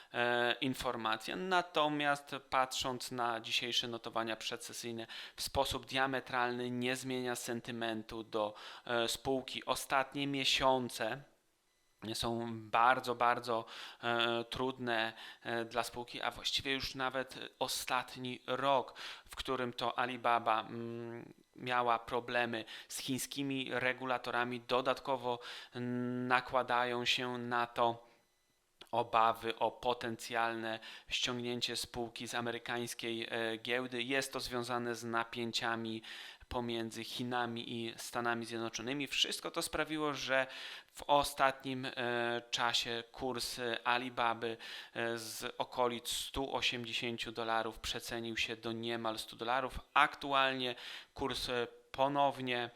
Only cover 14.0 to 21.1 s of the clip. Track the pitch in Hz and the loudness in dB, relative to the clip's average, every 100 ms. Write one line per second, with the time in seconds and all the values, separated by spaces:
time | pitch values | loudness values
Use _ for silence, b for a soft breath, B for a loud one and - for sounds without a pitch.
14 | 120 117 117 117 120 - 131 127 123 113 | 0 4 4 2 -2 -2 -2 -2 0 0
15 | 113 - B B 120 117 113 117 117 123 | 0 -4 B B -4 -2 0 0 -2 -4
16 | 120 135 120 117 - - 139 135 - 135 | -8 -4 -4 -2 -2 -2 0 0 -2 -2
17 | 127 131 127 127 117 - 127 - - 127 | -2 -2 -4 -8 -10 -4 -2 -2 0 0
18 | 123 - 127 123 - 127 139 135 - - | -2 -6 -6 -6 -2 0 4 4 2 -8
19 | B B B - - 131 123 117 120 - | B B B -10 -2 0 -2 0 -2 0
20 | 123 127 120 117 113 110 104 117 117 117 | 0 2 4 4 6 2 2 -6 -6 -6
21 | 117 | -8